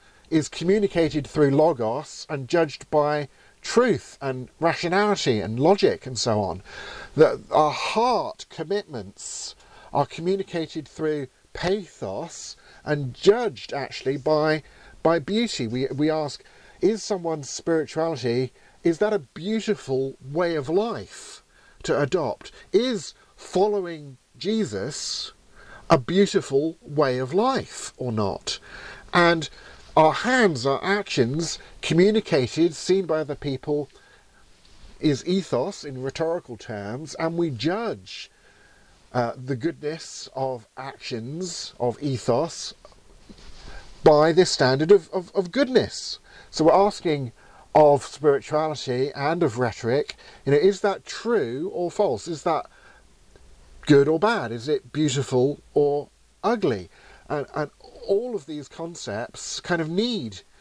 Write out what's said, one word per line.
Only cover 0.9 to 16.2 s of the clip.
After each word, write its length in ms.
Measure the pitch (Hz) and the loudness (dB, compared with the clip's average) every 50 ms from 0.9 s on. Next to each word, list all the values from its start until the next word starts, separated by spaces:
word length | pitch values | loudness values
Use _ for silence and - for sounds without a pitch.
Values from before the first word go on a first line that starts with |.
| - 170 160 147 139 147 127 | 2 2 0 2 0 -2 -4
through 240 | - - 156 147 139 | -2 2 4 4 6
logos 760 | 139 151 156 170 151 120 113 110 120 147 147 - - - - - | 6 6 4 4 2 0 -2 -2 -2 -4 -6 -10 -14 -16 -12 -10
and 180 | 156 139 127 117 | -8 -8 -4 0
judged 400 | 170 170 165 139 - - - - | 0 2 2 0 -2 -8 -6 0
by 380 | 156 151 147 147 151 147 143 - _ _ - - _ _ | 2 2 2 2 0 -2 -4 -8 _ _ -20 -20 _ _
truth 540 | - - - 233 254 233 165 - - - - - | -10 2 4 4 6 6 4 0 -4 -10 -14 -8
and 280 | 139 135 127 127 123 - _ - | -6 -6 -6 -6 -10 -14 _ 0
rationality 800 | 151 165 147 - 170 170 180 202 208 208 196 - - 147 113 104 | 0 0 0 0 -2 0 2 2 2 2 2 0 0 0 0 0
and 180 | 92 104 113 123 | -2 -4 -2 2
logic 480 | 143 170 208 - 202 - 90 - - | 4 4 6 6 4 2 0 -2 -6
and 120 | 135 127 - | -10 -8 -4
so 220 | - 123 107 107 | -2 0 0 0
on. 220 | 98 90 85 95 - - - - - - - - - - - | 0 -2 -4 -8 -12 -16 -16 -16 -14 -14 -14 -16 -16 0 4
That 240 | 147 156 123 113 - - - | 6 6 6 4 0 -4 0
our 220 | - 147 151 147 | 2 4 4 2
heart 720 | 139 - - - - 214 240 254 233 180 135 107 - - - - | 0 -2 -4 -4 0 0 2 2 2 0 -2 -4 -8 -12 -16 -14
commitments 1080 | - - 156 160 196 208 - - 139 110 92 101 - - - - - - - - - - - - - - - - | -12 -10 -6 -4 -4 -4 -4 -6 -10 -10 -10 -12 -14 -16 -14 -14 -12 -12 -12 -14 -14 -18 -20 -20 -20 -20 -10 -2
are 140 | - 143 143 | -2 0 0
communicated 800 | - - 156 165 185 196 196 185 - 175 165 156 147 - 160 139 | -2 -4 -4 -2 -2 -2 -2 -4 -4 -6 -6 -6 -6 -8 -12 -12
through 420 | - - - 156 156 151 147 131 - _ _ _ _ | -12 -8 -4 -4 -2 -2 -4 -6 -10 _ _ _ _
pathos 1040 | - - 170 180 202 214 170 - - - 123 95 98 120 165 165 - - - - - - - - - - - | -10 -6 -2 -2 -2 -2 -4 -10 -12 -10 -10 -8 -8 -8 -10 -10 -12 -16 -16 -16 -18 -20 -20 -20 -20 -10 -4
and 300 | - 151 147 139 123 117 | -4 -2 -2 -2 -6 -8
judged 580 | - - 190 214 247 240 190 123 - - - | 2 4 4 4 4 2 -4 -6 -8 -10 -8
actually 440 | 127 139 131 - - - - 135 139 | -8 -8 -8 -8 -10 -6 -4 -4 -4
by, 460 | 139 127 156 156 151 156 156 156 151 - - - - - - - - | -2 0 2 2 4 4 2 2 0 -4 -10 -20 -20 -20 -20 -6 -2
by 160 | - 160 170 165 | 2 2 2 2
beauty. 480 | 135 175 202 226 240 214 - - 123 | 0 0 0 0 0 -2 -4 -4 -4
We, 200 | 107 120 127 135 131 | -4 -2 -2 -4 -2
we 220 | 135 131 151 156 | -2 0 0 2
ask, 320 | 156 156 | 2 0